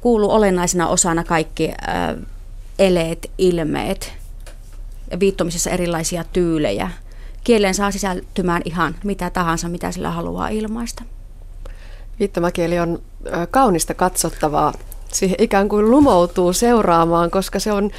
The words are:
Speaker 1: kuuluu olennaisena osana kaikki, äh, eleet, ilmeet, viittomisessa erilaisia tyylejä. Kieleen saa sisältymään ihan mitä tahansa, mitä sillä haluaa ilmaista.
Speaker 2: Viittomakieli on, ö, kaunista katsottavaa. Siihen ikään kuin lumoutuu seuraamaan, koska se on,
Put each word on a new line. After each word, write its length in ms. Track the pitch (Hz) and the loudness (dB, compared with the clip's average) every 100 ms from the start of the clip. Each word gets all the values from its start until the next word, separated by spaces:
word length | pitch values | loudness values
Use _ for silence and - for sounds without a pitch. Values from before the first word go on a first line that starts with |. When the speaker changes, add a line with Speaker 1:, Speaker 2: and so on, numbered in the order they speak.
Speaker 1:
kuuluu 300 | 240 233 202 | 2 4 4
olennaisena 580 | 220 208 180 175 180 160 | 4 4 4 0 0 2
osana 360 | 175 185 165 | 2 2 0
kaikki, 440 | 170 165 156 - 160 | 0 0 0 -2 -4
äh, 480 | - - - 82 - - - - - - - | -4 -4 -2 -2 -4 -10 -14 -14 -14 -10 2
eleet, 520 | 190 180 165 165 - - | 4 4 0 -4 -8 0
ilmeet, 720 | 190 175 156 143 - 190 - - - - - - - - - - - 175 | 2 2 0 -2 -4 -6 -8 -12 -14 -16 -16 -16 -16 -14 -14 -12 -10 0
viittomisessa 500 | 196 190 175 170 170 | 2 2 -2 -2 -2
erilaisia 540 | 185 175 165 165 175 | 0 0 -2 -2 -4
tyylejä. 640 | 165 180 175 160 147 101 92 - - - - - | -2 0 2 2 0 0 -4 -6 -12 -14 -14 -4
Kieleen 300 | - 233 202 | 2 4 4
saa 160 | 185 202 | 2 0
sisältymään 720 | 196 196 185 - - 180 170 | -2 -2 -4 -4 -2 0 0
ihan 300 | - 165 160 - | -2 -2 -2 -2
mitä 260 | 202 190 175 | -4 -4 -2
tahansa, 380 | 185 170 165 175 | 0 0 0 -2
mitä 240 | 175 175 | -6 -6
sillä 180 | 180 165 | -4 -4
haluaa 380 | 170 170 175 - | -4 -4 -4 -4
ilmaista. 560 | 214 214 226 233 - - - - - - - - - - - - - | -2 -4 -4 -6 -8 -14 -14 -16 -16 -16 -14 -14 -14 -16 -16 -14 -4
Speaker 2:
Viittomakieli 600 | 202 190 170 175 170 175 | -2 0 0 0 0 0
on, 220 | 170 170 - - - | 0 -2 -8 -14 -8
ö, 200 | - 170 | -6 0
kaunista 440 | 262 269 175 - | 4 4 4 0
katsottavaa. 800 | 165 180 - 165 - 156 147 151 - - - - | 0 0 0 -4 0 0 2 0 -2 -8 -14 -8
Siihen 240 | - 190 190 | -2 0 2
ikään 300 | 226 202 202 | 2 4 2
kuin 220 | 208 214 | 4 6
lumoutuu 600 | 262 285 185 175 175 175 | 8 8 6 4 4 2
seuraamaan, 800 | 180 240 240 196 170 165 170 170 | 4 4 4 6 4 4 4 2
koska 280 | 190 190 196 | 0 -2 -2
se 140 | 214 | 0
on, 180 | 202 208 | 0 0